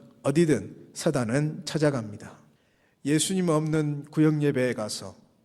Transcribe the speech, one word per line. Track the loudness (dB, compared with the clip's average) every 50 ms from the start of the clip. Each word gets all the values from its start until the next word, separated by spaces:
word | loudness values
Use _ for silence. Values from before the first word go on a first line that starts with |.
| -20 -20 _ _
어디든 | -4 0 2 4 4 4 2 0 -2 -6 -14 -18 -20 -18 -14
사단은 | -4 -2 0 0 0 0 0 0 0 0 -2 -4 -8 -8
찾아갑니다. | -6 -2 0 2 2 2 0 -4 -8 -12 -14 -16 -18 -20 -20 _ _ _ _ _ _ _ _ _ _ _ _ -2
예수님 | 0 0 2 2 0 0 0 2 2
없는 | 2 2 0 0 0 0 0 -2 -4 -6 -8 -4
구역 | 2 4 4 4 4 4
예배에 | 2 0 2 2 0 0
가서 | -2 -4 -6 -6 -8 -10 -12 -14 -16 -20 _ _ _ _